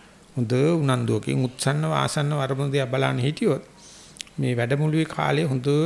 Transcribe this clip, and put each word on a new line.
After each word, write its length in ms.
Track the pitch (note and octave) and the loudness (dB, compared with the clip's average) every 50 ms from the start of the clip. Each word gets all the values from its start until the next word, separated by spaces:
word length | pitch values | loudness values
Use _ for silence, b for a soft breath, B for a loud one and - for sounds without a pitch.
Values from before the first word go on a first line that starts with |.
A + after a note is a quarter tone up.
| B B B B B B | B B B B B B
හොඳ 220 | - B2+ A#2+ G#2+ | -4 -4 -2 0
උනන්දුවකින් 920 | B2 B2+ C#3 D#3+ F3 E3 C#3+ C3+ B2+ B2 A#2+ A2+ A#2 G#2+ - C3+ C3+ C3+ B2+ | 2 2 2 4 2 2 2 2 0 0 0 0 0 0 0 0 0 0 0
උත්සන්නව 480 | B2 - - - C3 C#3+ D3+ D#3 D#3+ D#3 | -2 -2 -2 -2 -2 0 0 0 0 0
ආසන්නව 460 | C#3 C3+ C#3 - D#3 C#3+ C#3+ D3+ D3 | 0 0 0 0 -2 0 0 0 0
අරමුණු 320 | C3+ C3 C#3 C3 C#3+ C#3 | -2 -2 -2 -2 -2 -2
දිහා 200 | C3+ C#3+ C3+ B2 | 0 -2 -2 0
බලන්න 280 | B2+ C3 C3+ C3+ C3+ C3 | 0 0 0 0 0 0
හිටියොත් 440 | B2 C#3+ D#3 - A#3 G3 C3+ - - - - B B B B B B B B B B B - | 0 -2 -2 0 0 0 0 0 -4 -12 -20 B B B B B B B B B B B -6
මේ 200 | - C3+ B2+ B2 | -4 -2 -2 0
වැඩමුළුවේ 520 | A#2 A#2+ A#2+ C#3+ C#3+ D3+ D#3 D3+ D#3+ D#3 | 0 0 0 0 0 0 2 2 0 0
කාලය 360 | - - - D3 C#3+ C#3+ D3 E3+ | -2 -2 -2 -2 0 0 0 0
හොඳ 240 | C#3+ C3+ C3 A#2+ C#3 C#3+ D3+ D#3+ | 0 0 0 0 0 2 2 2